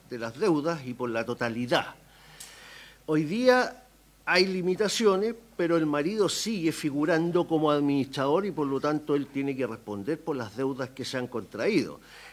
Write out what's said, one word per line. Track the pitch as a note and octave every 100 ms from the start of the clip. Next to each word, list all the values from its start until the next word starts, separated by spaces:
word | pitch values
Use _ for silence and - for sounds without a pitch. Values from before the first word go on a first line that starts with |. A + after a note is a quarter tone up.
| -
de | A#2+
las | A2+ B2+
deudas | G#3 D3+ D3+ E3 B2+
y |
por | A#2+ B2
la | A2+ A2+
totalidad. | A#2 A#2+ A2+ B2 D3+ - - - - - - - - - - - - -
Hoy | D#3 D3+
día | A3 B3+ B3+ A#3 - - _ _ _
hay | - F3+ F#3+
limitaciones, | F#3 F3+ F#3 G#3 - A3 F#3+ A3 A3+ - -
pero | E3+ E3+
el | D#3
marido | D3 D3+ G#3+ F3+
sigue | - G#3+ G#3+ D#3+
figurando | D3+ D3+ C#3 D#3 D#3+ E3+ F3 E3+
como | D#3+ D#3
administrador | D3 C#3+ C#3+ C3 D3 C3+ E3 G3+
y |
por | D3+ C#3
lo | C3+
tanto | D3 D3+ D3+ D3
él | C3+
tiene | C#3 C#3 C3
que | A#2+
responder | A2 G#2+ G#2 G2 D#3
por | - C#3
las | G#2+ G#2+
deudas | C3+ C3 B2+
que | C3+
se | B2+ C3
han | B2
contraído. | A#2 F#2+ G#2 D3+ G3 F2+ C#2+ - - -